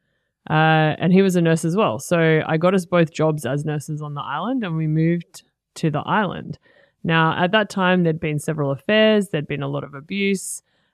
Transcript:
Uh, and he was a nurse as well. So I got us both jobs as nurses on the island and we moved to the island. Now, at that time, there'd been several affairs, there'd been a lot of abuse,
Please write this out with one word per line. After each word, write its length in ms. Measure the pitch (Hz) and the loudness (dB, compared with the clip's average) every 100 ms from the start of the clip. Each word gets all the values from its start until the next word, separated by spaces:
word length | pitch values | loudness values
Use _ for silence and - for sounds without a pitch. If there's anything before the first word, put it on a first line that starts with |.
| _ _ _ _ - | _ _ _ _ -2
Uh, 460 | 156 160 156 156 - | 2 4 4 2 0
and 160 | 170 | 2
he 80 | 185 | 4
was 140 | 196 180 | 4 2
a 60 | |
nurse 220 | 165 160 | 2 2
as 120 | 165 190 | 0 0
well. 240 | 180 113 | 0 -2
So 420 | - 170 160 156 - | -2 2 4 2 2
I 120 | 160 | 0
got 160 | 175 | 2
us 120 | 190 175 | 0 0
both 280 | 175 160 | 2 2
jobs 320 | - 156 151 117 | 2 -2 -2 -4
as 200 | 143 151 | -4 -4
nurses 360 | 151 147 151 | -6 -6 -10
on 140 | 147 143 | -8 -10
the 60 | |
island 420 | 123 147 202 269 | -8 -6 -4 -4
and 120 | 196 160 | -4 -2
we 120 | 156 | 0
moved 560 | 156 165 175 - - - _ _ - | 0 2 0 -6 -18 -20 _ _ -4
to 160 | 160 | -2
the 80 | 151 | -2
island. 580 | - 190 202 - - - _ _ _ _ | -2 -2 -2 -6 -10 -14 _ _ _ _
Now, 380 | - 165 160 - | 0 2 2 2
at 100 | 180 | 0
that 180 | 214 214 | 0 0
time, 340 | 196 180 185 | 0 2 4
there'd 160 | 170 160 | 2 0
been 200 | 160 151 | -4 -4
several 320 | - 151 139 | -4 -4 -4
affairs, 580 | 135 - 214 220 214 190 | -4 0 4 4 4 0
there'd 180 | 151 147 | -4 -4
been 160 | 143 | -6
a 40 | 143 | -4
lot 160 | 143 | -6
of 100 | 139 | -8
abuse, 680 | 143 156 196 196 190 - - - _ _ | -14 -10 -2 -2 -2 -6 -14 -16 _ _